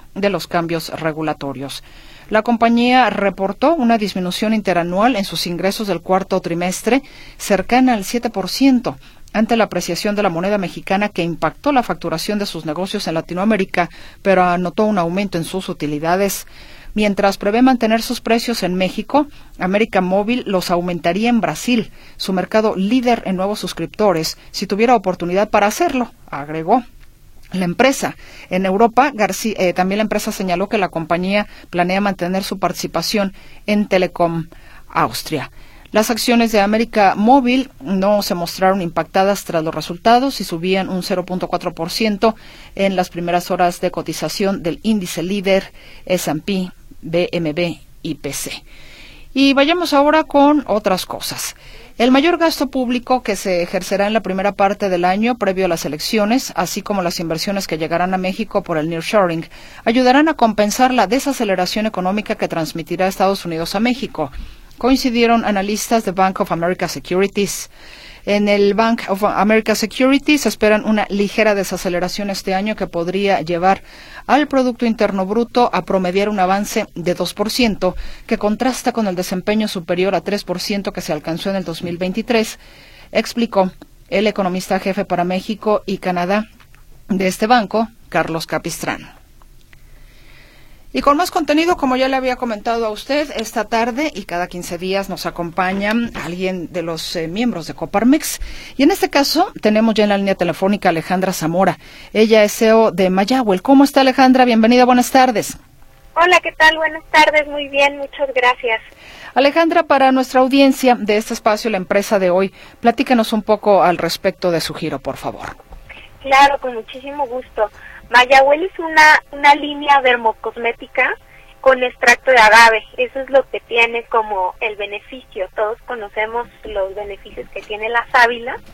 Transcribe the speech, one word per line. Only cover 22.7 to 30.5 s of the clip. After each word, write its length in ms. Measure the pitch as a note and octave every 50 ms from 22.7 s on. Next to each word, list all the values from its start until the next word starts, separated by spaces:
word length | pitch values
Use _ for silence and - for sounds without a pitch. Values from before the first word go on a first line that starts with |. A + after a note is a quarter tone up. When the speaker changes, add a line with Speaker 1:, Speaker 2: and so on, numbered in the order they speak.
| -
Speaker 1:
líder 460 | F#3 F#3+ G3+ B3 C4 A#3 B3 A#3 A3+ -
en 100 | F#3+ F#3+
nuevos 240 | F3+ F#3+ G3+ G#3+ -
suscriptores, 800 | - F3+ - - E3 D#3 - - G#3+ G3+ F3 D#3+ D#3+ - - - - -
si 160 | - - G#3
tuviera 300 | F#3 G#3 G3 A3+ B3+ B3
oportunidad 560 | A3 - F#3 F3+ - F3 F3 F3+ G3 G#3+ G#3
para 160 | - G#3 G3+
hacerlo, 440 | G#3 - - F4 F4 - B3+ A#3 - - _ - -
agregó. 520 | - C#3 C#3+ D3+ D3+ D#3+ D#3+ F3 A3+ B3+ A#3 - - - - - - _ - - - - - -
La 140 | - F#3 F#3
empresa 500 | F3 E3+ - B3+ C4+ C4+ - G#3 - - - - - - - - -
en 160 | F3+ F#3 F#3+
Europa, 460 | F#3+ F#3 G3+ A#3 A3 - B3 C4+ D4 -
García, 400 | G#3+ G#3 F3+ F#3+ - - A3 G3+
eh, 160 | - F#3+ F3 E3+
también 260 | - F3+ F#3+ G3 G#3
la 40 | A3
empresa 280 | G#3 G3+ G#3+ - A3
señaló 360 | G#3+ - G3 F#3